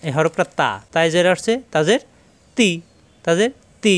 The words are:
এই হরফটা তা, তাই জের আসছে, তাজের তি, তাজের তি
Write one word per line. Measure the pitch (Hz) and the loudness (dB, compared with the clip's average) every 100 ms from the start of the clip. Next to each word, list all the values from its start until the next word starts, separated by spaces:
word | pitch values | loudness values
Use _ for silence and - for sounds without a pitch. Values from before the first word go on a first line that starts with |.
এই | 165 | -4
হরফটা | 139 160 160 180 - | -2 -2 -2 -6 -2
তা, | 139 98 - | -4 -4 -6
তাই | 165 165 | -2 0
জের | 165 180 | 2 0
আসছে, | 180 - 233 262 | 0 -2 -6 -4
তাজের | 165 156 240 - _ _ _ _ - | -4 0 -2 -4 _ _ _ _ 0
তি, | 220 170 - _ _ _ - | 0 0 -10 _ _ _ -4
তাজের | 170 220 269 _ _ | 0 0 -4 _ _
তি | 220 | 0